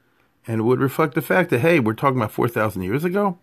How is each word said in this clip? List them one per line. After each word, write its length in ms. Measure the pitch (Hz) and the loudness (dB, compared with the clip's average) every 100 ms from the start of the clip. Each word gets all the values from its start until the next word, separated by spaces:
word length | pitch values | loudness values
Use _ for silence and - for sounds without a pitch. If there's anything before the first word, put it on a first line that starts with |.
| _ _ _ _ - | _ _ _ _ -6
and 180 | 113 | -2
would 160 | 110 127 | 2 2
reflect 340 | 135 - 160 | 0 0 -2
the 80 | 160 | -2
fact 280 | - 185 175 | 0 0 2
that, 100 | 123 | 2
hey, 180 | 160 170 | 2 2
we're 140 | 110 | 2
talking 260 | 110 143 127 | 0 0 0
about 140 | 107 | -2
four 160 | - 120 | -2 -2
thousand 340 | 113 107 95 | 0 -2 -2
years 220 | 92 127 | -4 -2
ago, 340 | 175 190 208 175 | -2 0 -2 -4